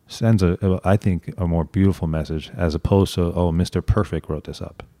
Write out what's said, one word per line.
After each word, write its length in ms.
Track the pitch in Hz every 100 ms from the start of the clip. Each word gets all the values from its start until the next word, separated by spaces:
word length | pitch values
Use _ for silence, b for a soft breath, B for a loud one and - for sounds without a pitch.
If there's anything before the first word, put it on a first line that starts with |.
| -
sends 340 | - 117 110
a, 160 | 92 90
a, 200 | 98 92
I 120 | 92 101
think, 360 | - 87 - -
a 80 | 87
more 180 | 85
beautiful 440 | 82 - 98 90 82
message 420 | 78 78 80 - -
as 180 | 87
opposed 400 | 78 - 98 95
to, 180 | - 87
"Oh, 200 | 87 87
Mister 280 | 82 90 92
Perfect 480 | - - 95 82 -
wrote 160 | 78
this 160 | - 73
up." 220 | 85 - - _